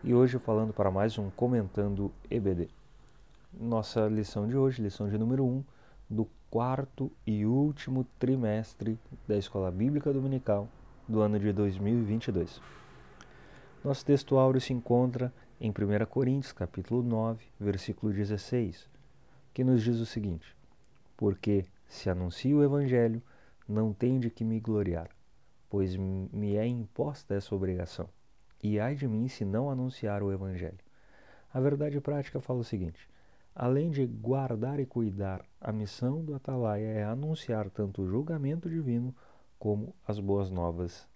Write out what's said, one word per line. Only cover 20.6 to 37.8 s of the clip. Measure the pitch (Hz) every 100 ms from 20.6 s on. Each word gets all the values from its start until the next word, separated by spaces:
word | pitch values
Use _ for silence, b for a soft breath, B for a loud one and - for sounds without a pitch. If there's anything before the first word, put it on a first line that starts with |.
| - - - - - -
"Porque, | 101 95 - 101 95 - -
se | - -
anuncio | 90 90 - 131 147
o | 143
Evangelho, | 143 139 123 117 117 - b b b -
não | 104 110
tenho | 101 123 131
de | 117
que | -
me | 113 113
gloriar, | 117 107 95 85 85 - - - - - -
pois | 101 95
m-, | 92 95 95 95
me | - 104 104
é | 117
imposta | 123 110 - 147 139 - 101
essa | -
obrigação. | 101 95 90 87 - - - - - - -
E | 104 107
ai | 113 143
de | 135
mim | 107 127
se | - 101
não | 107 139
anunciar | 131 127 - 110 101
o | 101
Evangelho." | 95 95 92 85 - - b b b b b b
A | 131
verdade | 135 143 147 143
prática | 139 143 143 139
fala | - 127
o |
seguinte: | 117 107 87 - - b b b b
além | - 123 135 165
de | 139 127
guardar | 113 110 135 135 113 123 143
e | 131
cuidar, | 120 110 98 98 92 - -
a | -
missão | 107 104 - 123 151 156
do |
Atalaia | 139 - 127 113 104 110
é | 110
anunciar | 104 120 151 160 - 110 101
tanto | -